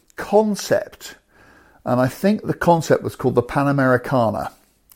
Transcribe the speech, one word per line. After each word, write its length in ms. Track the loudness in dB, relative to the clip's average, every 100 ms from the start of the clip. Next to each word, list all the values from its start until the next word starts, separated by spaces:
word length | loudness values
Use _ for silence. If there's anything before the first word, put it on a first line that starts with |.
| _ -14
concept, 1000 | 0 2 2 -2 -2 -2 -4 -14 -20 -20 _ _ _ -20 _ _ -2
and 160 | 0
I 60 | 0
think 340 | 0 0 0
the 140 | -4 -2
concept 480 | 2 2 2 0
was 120 | 0 -4
called 200 | 0 0
the 80 |
Panamericana, 1080 | 0 0 0 2 2 2 0 0 0 -2 -8 -12 _ _ _